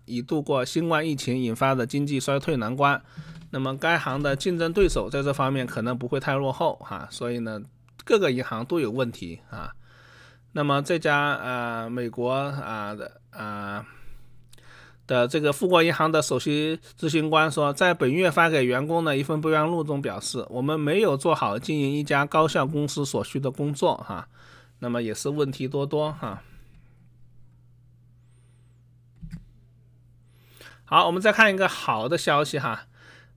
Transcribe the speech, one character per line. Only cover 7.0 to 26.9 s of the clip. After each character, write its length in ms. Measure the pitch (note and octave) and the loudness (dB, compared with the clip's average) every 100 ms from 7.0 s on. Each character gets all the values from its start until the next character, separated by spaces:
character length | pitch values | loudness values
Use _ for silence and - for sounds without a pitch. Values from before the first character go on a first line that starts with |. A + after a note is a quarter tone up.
| C#2 | -12
所 220 | - A#2+ | -8 -6
以 80 | A#2+ | -4
呢， 200 | A2+ G#2+ C3+ _ - - | -6 -8 -12 _ -20 -20
各 120 | - A3 | 2 4
个 120 | F3 | 4
银 140 | B2+ | 0
行 200 | B2+ A2 | -4 -6
都 140 | B2 E3+ | -2 0
有 120 | A#2+ | 0
问 200 | B2 B2 | -2 -4
题 300 | - F2 E2 - | -4 -12 -14 -14
啊。 220 | G2+ D#2 - - - - - - - _ | -14 -12 -14 -20 -20 -20 -20 -20 -20 _
那 120 | D#3+ | -4
么 160 | D3 C#3 | 0 0
这 160 | C#3+ E3+ | 0 0
家， 360 | D#3+ C#3+ C#3+ | 2 0 0
呃， 560 | C#3 B2 B2 A#2+ A#2 A2+ | -2 -4 -4 -4 -6 -6
美 180 | B2 A#2+ | -6 -6
国， 220 | A#2 A#2+ | -2 -2
啊， 600 | C3+ C#3 C#3 - A2 G#2 | 0 -2 -6 -8 -8 -8
的， 280 | G#2 - - _ | -8 -12 -16 _
啊， 560 | - G#2+ G#2 G2+ G2+ G#2+ - - - - - - - - - - - - | -12 -10 -8 -8 -8 -10 -16 -14 -14 -18 -20 -20 -20 -20 -20 -20 -20 -2
的 220 | B2+ A#2+ | 0 2
这 120 | D#3 | 2
个 120 | D3+ | 2
富 160 | C#3 F#3 | 2 4
国 120 | F3 | 6
银 140 | E3 | 6
行 160 | D3 D#3 | 4 4
的 100 | D#3+ | 2
首 200 | D3 B2+ | 2 0
席 400 | D#3 D3 D#3 D#3+ - - | 0 0 0 -4 -10 -6
执 120 | D#3+ | 0
行 220 | D#3 D#3 | 2 4
官 180 | D#3 D#3 | 4 4
说， 240 | C#3+ C#3+ | 2 0
在 220 | C3+ F3+ | 4 4
本 180 | F3 C3 | 4 2
月 160 | D3+ F#3 | 4 2
发 200 | D#3 E3 | 4 4
给 160 | D#3 | 4
员 200 | B2 B2 | 4 2
工 200 | D3 E3 | 0 0
的 120 | D#3+ C#3 | 2 0
一 60 | |
份 180 | C#3 D#3 | 0 0
备 80 | D#3 | 2
忘 180 | D#3 D#3 | 2 2
录 140 | E3+ | 0
中 180 | D3+ C#3 | -2 -2
表 160 | C#3 G2 | -4 -6
示， 260 | - C3 - | -6 -8 -6
我 100 | B2 | -4
们 180 | C#3 D#3 | -2 0
没 240 | D3 F3+ | 0 2
有 140 | G#3+ C#3 | 2 2
做 160 | E3+ | 2
好 240 | D#3 A#2+ A#2 | 2 0 -2
经 220 | - D#3 | -4 -2
营 140 | C#3 | 0
一 100 | D3 | -2
家 240 | D3 C#3+ C#3+ | 0 0 2
高 220 | D#3 D#3 | 2 2
效 180 | F3 C3+ | 2 0
公 200 | D3+ D3 | -2 -2
司 180 | - C#3 | -2 -2
所 160 | A#2+ | -2
需 160 | G#2+ C#3 | -4 -4
的 100 | C3+ | -4
工 240 | C3 D3 | -4 -4
作 240 | C#3 F3 - | 0 0 0
哈。 280 | - F2+ - - - - - _ | -6 -10 -12 -20 -20 -20 -20 _
那 80 | A#2+ | -6
么 120 | A#2+ | -4
也 140 | A2+ | -4
是 140 | G#2+ - | -4 -4
问 240 | D3 C#3 | -2 -2
题 160 | C3 C3 | -2 -4
多 180 | C#3 C#3+ | -4 -2
多 240 | D3+ D3+ | -2 -2
哈。 320 | D3 A#2+ F#2+ - - - - - | -4 -10 -10 -14 -20 -20 -20 -20